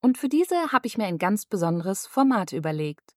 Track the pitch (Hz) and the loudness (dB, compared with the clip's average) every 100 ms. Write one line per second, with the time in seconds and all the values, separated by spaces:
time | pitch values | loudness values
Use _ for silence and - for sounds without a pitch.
0 | 254 254 277 294 359 349 320 262 233 233 | 2 2 0 0 2 0 2 0 -2 -4
1 | 208 170 180 208 - 196 170 170 175 196 | -2 0 0 0 -2 -2 0 0 -2 -6
2 | - - 269 240 180 139 156 156 151 147 | -4 2 4 4 0 -4 -4 -4 -6 -8
3 | _ | _